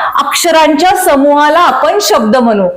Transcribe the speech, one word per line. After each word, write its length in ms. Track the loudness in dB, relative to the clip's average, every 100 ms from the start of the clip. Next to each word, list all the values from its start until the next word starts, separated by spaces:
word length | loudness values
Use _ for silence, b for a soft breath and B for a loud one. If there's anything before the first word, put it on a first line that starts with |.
| -6 -4
अक्षरांच्या 800 | -4 -4 0 2 2 2 0 0
समूहाला 640 | 0 2 2 2 2 2
आपण 380 | 2 0 0 -2
शब्द 360 | 0 0 0 0
म्हणू, 260 | 0 0 -2